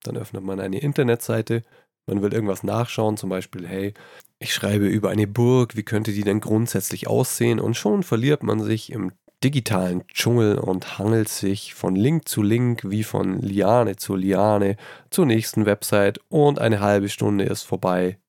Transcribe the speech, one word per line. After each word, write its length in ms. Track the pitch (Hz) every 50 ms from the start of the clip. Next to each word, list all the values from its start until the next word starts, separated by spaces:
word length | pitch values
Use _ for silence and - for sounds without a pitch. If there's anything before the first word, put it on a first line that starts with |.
| -
Dann 120 | - -
öffnet 300 | 120 110 - - 101 95
man 160 | 98 95 95
eine 180 | 95 98 95 104
Internetseite, 840 | 147 143 143 - 139 120 117 - - - 113 110 110 - 117 117 - _ _ _ _ _ _ _ _
man 160 | - 101 101
will 120 | 98 104 98
irgendwas 300 | 113 107 101 95 - -
nachschauen, 540 | 98 104 113 120 - - - 110 107 107 104
zum 120 | - 95
Beispiel, 380 | 92 92 90 - - 92 85 85
hey, 260 | 95 95 98 101 101 - - - - - - _ _ _
ich 140 | - - -
schreibe 340 | - - 101 104 104 101 95
über 220 | 92 110 101 92
eine 180 | 95 107 104 101
Burg, 480 | 104 120 120 120 127 127 123 - -
wie 80 | 107 104
könnte 300 | - 110 104 110 113 101
die 100 | 104 101
denn 160 | 101 101 107
grundsätzlich 680 | - - 107 110 120 - - 98 - - 120 113 - 113
aussehen? 520 | 110 123 131 - - - 120 117 117 110
Und 160 | 107 107 120
schon 260 | - - 208 208 202
verliert 420 | 175 - 123 110 120 139 147 - -
man 200 | 110 110 110 107
sich 300 | 104 110 113 - - -
im 180 | 110 95 92 - _ _ _ _ _ -
digitalen 640 | 135 147 135 110 - 107 92 92 90 90 90 - -
Dschungel 500 | - - - 113 120 120 110 104 101 95
und 400 | - 95 92 92 - - - -
hangelt 320 | 98 107 113 110 107 -
sich 440 | - - - 98 98 101 - - -
von 220 | - - 92 92
Link 320 | 95 107 139 165 160 - -
zu 140 | - 113
Link, 400 | 104 104 113 117 123 123 117 113 -
wie 180 | 95 98 107 104
von 380 | - - 104 98 95 92 98
Liane 560 | 98 98 98 101 92 98 117 123 113 104 95 -
zu 180 | - - 98
Liane, 640 | 95 95 98 95 92 101 107 107 101 101 98 98 - - - - - - _
zur 160 | - - 180
nächsten 400 | 131 110 113 110 - - 113 107
Website 540 | 104 104 - - - 107 104 101 101 - - - _
und 300 | - 156 147 147 143 -
eine 200 | 117 113 107 98
halbe 300 | 101 101 101 101 98 101
Stunde 340 | - - 113 104 104 98 98
ist 200 | 98 98 - -
vorbei. 540 | - 95 90 92 92 90 90 90 90 95 - _